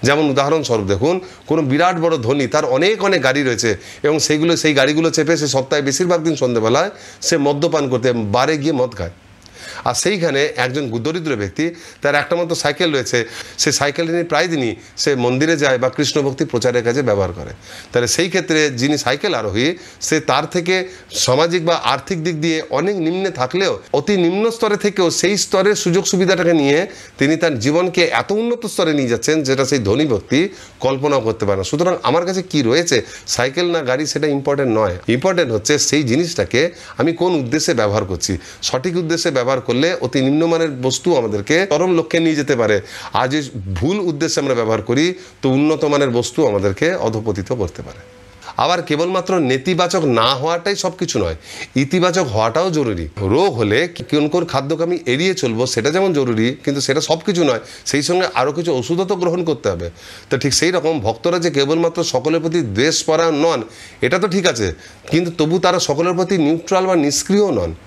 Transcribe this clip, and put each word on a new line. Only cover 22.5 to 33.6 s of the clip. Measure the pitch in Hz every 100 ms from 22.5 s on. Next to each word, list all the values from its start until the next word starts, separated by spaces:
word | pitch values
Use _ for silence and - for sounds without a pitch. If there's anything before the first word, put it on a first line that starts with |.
| 160 -
অনেক | 135 175 202
নিম্নে | 160 185 190
থাকলেও, | 123 127 180 190 113 -
অতি | 139 147 202
নিম্ন | 170 190 226
স্তরে | 226 220 208
থেকেও | 208 190 175
সেই | - 180 202
স্তরের | - 190 190
সুযোগ | 208 180 175
সুবিধাটাকে | 185 185 185 185 175
নিয়ে | 165 139 147 190 - - -
তিনি | 135 165
তার | 165 131
জীবনকে | 110 156 180 175
এত | 165 117 127
উন্নত | 208 233 240 220
স্তরে | - 170
নিয়ে | 147 127
যাচ্ছেন, | 117 131 156
যেটা | 131 135
সেই | 135 143
ধনী | 98 120 156
ব্যক্তি | 104 - 131 190 - - -
কল্পনাও | 127 135 147 139
করতে | 110 107 101
পারে | 98
না। |
সুতরাং | 95 - 185 175
আমার | 120 151 175
কাছে | 190
কি | 185 151
রয়েছে, | 117 143 170 127 - - -
সাইকেল | - 127 143